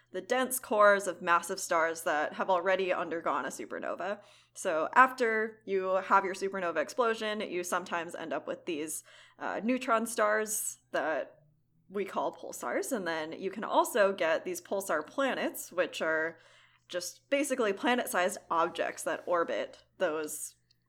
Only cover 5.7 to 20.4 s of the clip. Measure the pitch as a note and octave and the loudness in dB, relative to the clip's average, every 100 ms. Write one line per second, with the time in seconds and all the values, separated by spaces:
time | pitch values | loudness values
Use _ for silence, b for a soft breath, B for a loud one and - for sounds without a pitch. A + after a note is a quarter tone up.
5.7 | F#3+ F#3 F#3+ F#3+ G3 F#3+ F3+ G3 F#3+ F3 | -2 2 0 4 4 4 -2 -4 -2 -2
6.7 | D#3+ D3+ - A#3 A3+ A3 G#3+ G#3 F3 F3+ | 0 -2 0 0 0 -2 -4 -4 -6 -2
7.7 | F#3 F3+ F3 E3 - D#3+ D#3 - - - | -2 -2 -4 -6 -8 -6 -6 -6 -8 -6
8.7 | D3+ D#3 - B B B - C3+ - G#3 | -6 -6 -8 B B B -10 -6 -4 -2
9.7 | B3+ B3+ A3+ A3+ A#3 G#3 G#3+ G#3+ - - | -2 2 0 0 0 2 2 0 -4 -6
10.7 | - _ F3 D3 D3 - - _ _ _ | -8 _ -4 -2 -2 -4 -10 _ _ _
11.7 | _ _ F#3+ F#3+ - D3 - - - - | _ _ -8 -6 -4 -4 -6 -10 -10 -4
12.7 | A#3+ G4 C4+ E3+ D#3+ D#3 - F#3 - - | -4 -2 -4 -4 -4 -6 -8 -8 -6 0
13.7 | C#4+ A3+ A#3 G3 G3 D#3+ D#3 F#3+ E3+ - | 2 2 4 4 4 2 2 -2 -8 -6
14.7 | G3 F#3+ D#3+ D#3 - C4+ G3 G#3+ - - | -4 -2 -2 -2 -2 -2 0 -4 -6 -6
15.7 | E3+ E3 - E3 D#3+ D#3+ E3 b b b | -2 -2 -2 0 0 -2 -6 b b b
16.7 | b - F3 - - _ C#4 C#4+ C4 G#3+ | b -10 -8 -8 -10 _ 0 0 0 0
17.7 | G3 C#4+ B3 - F#3+ F#3 F#3 - E3 E3+ | 0 0 0 0 2 0 0 -2 2 2
18.7 | E3 - - - D#3+ - F3 E3 G#2+ A#2+ | 0 -4 -4 -4 -4 0 0 2 -2 -4
19.7 | - _ - F3+ D#3 D3+ - | -8 _ -2 -2 0 -4 -6